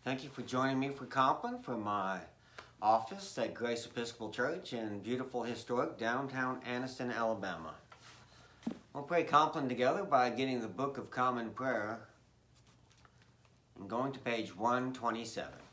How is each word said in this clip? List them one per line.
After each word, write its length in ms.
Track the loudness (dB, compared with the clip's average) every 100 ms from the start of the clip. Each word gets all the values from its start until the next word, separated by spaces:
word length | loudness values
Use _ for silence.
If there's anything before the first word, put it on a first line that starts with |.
Thank 220 | -2 -4
you 60 | -4
for 100 | -8
joining 400 | -2 2 4 2
me 80 | 0
for 160 | -2
Compline 540 | -4 4 4 4 0 -4
from 240 | -4 -2
my 380 | 0 2 2 -2 -6 -20 -20 -20 -20 0
office 560 | 6 6 4 -8 -8 -4
at 160 | -4
Grace 320 | -2 -2 -2
Episcopal 460 | -4 -6 -6 -6 -8
Church 420 | -2 -2 -2 -6
in 280 | -6 -4 -6
beautiful, 420 | -4 -4 -2 -4
historic 560 | -4 -6 -2 0 0 0
downtown 640 | 0 0 -2 -2 -2 -2 -2
Anniston, 480 | -2 -4 -4 -2
Alabama. 600 | 0 0 0 -2 -4 -8 -12 -18 -20 -20 -20 -20 -20 -20 -8 -8 -8 -10
We'll 80 | -10
pray 220 | 2 4
Compline 440 | 8 8 6 2 0
together 360 | 4 4 4
by 260 | 4 6 6
getting 320 | 2 0 0
the 60 | -2
Book 280 | -2 -2 -2
of 140 | -6
Common 400 | 0 2 2 -4
Prayer 500 | -4 -2 0 -2 -6 -10 -20 _ _ _ -20 -20 -20 -20 -20 -20 -20 -20 _ -20 _ _ -16
and 120 | -4
going 220 | -2 -2
to 60 | -2
page 360 | -2 -2 -2 0
one 380 | 2 2 2
twenty-seven. 580 | -2 -2 -2 -4 -6 -8 -10 -20